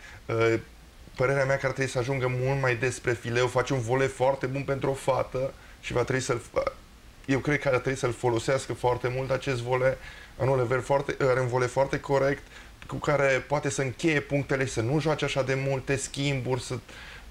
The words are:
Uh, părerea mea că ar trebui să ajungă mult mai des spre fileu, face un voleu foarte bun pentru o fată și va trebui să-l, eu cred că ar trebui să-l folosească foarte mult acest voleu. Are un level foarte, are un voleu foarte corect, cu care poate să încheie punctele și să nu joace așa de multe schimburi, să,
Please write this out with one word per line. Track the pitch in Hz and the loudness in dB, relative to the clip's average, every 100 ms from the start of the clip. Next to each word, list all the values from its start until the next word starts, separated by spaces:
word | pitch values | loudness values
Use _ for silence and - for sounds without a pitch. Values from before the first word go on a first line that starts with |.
| - - - | -18 -14 -4
Uh, | 113 113 113 - - - - - - | 2 4 4 -2 -18 -20 -20 -14 0
părerea | 127 139 | 2 2
mea | 135 135 | 2 2
că | 135 | 0
ar | |
trebui | 127 131 | -2 -2
să | 127 | -2
ajungă | 120 135 127 127 | -2 0 0 0
mult | 131 139 | 0 2
mai | 131 117 | 0 2
des | 127 | 0
spre | - 123 | 0 -2
fileu, | 117 120 120 123 | -2 0 2 2
face | 131 123 | 2 2
un | 135 | 0
voleu | 113 131 135 | 2 2 2
foarte | - 131 135 131 | 2 2 2 -2
bun | 135 | -4
pentru | 135 135 135 | -2 -2 0
o | |
fată | 135 - 127 - 127 135 - - - | 0 0 0 0 -2 -4 -6 -18 -14
și | - | -4
va | 120 | 0
trebui | 117 131 | 0 0
să-l, | 127 120 - - - - - - - - - | 0 -4 -2 -4 -4 -6 -16 -20 -20 -12 -2
eu | 135 | 0
cred | 147 147 | 2 0
că | 139 | 2
ar | 123 | 2
trebui | 131 131 | 0 -2
să-l | 127 | -2
folosească | 113 123 117 127 135 - | 0 0 0 2 0 -2
foarte | 120 123 120 123 127 | -2 0 0 -2 -4
mult | 131 | -2
acest | 131 139 123 | -2 -2 -4
voleu. | 120 127 131 - - - - - | 0 2 2 0 -8 -18 -18 -2
Are | 127 | 2
un | 135 | 2
level | 120 127 | 2 0
foarte, | 120 139 139 - | 2 0 0 0
are | 135 127 | 2 4
un | 123 | 2
voleu | 127 123 | 2 2
foarte | 131 139 147 | 2 0 0
corect, | - 139 139 143 - - - - - | 0 2 2 0 -8 -20 -20 -18 -10
cu | 135 | -4
care | - 139 139 127 - | 2 4 4 2 0
poate | 147 147 | -2 0
să | 139 | -2
încheie | 131 - 165 147 | -2 0 0 2
punctele | 139 143 131 135 | 0 -2 0 0
și | 131 | 0
să | - | 0
nu | 113 151 | 0 2
joace | 156 147 | 2 0
așa | 143 139 | 0 0
de | 127 135 139 | 0 0 0
multe | 135 139 135 | -2 0 -2
schimburi, | - 135 143 135 123 123 | -2 -2 -2 -2 0 -2
să, | - 127 - - - - - | -2 -8 -8 -18 -16 -16 -6